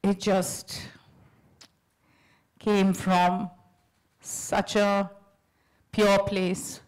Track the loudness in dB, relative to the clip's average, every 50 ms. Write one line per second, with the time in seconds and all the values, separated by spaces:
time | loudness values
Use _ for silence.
0 | 0 0 -2 0 0 2 2 2 0 -2 -6 -12 -12 -14 -14 -14 -14 -16 -18 -20
1 | _ _ _ _ _ _ _ _ _ _ _ _ -20 _ _ _ _ _ _ _
2 | _ _ _ _ _ _ _ _ _ _ _ _ -4 0 2 2 4 2 2 0
3 | 0 0 2 4 4 2 2 0 -6 -8 -12 _ _ _ _ _ _ _ _ _
4 | _ _ _ _ _ -14 -12 -12 -8 -4 -2 -2 -2 0 0 0 2 2 2 0
5 | -2 -4 -8 -20 _ _ _ _ _ _ _ _ _ _ _ _ _ _ -2 2
6 | 4 4 4 4 4 2 -2 -2 -2 -2 -2 -4 -8 -12 -14 -16 -20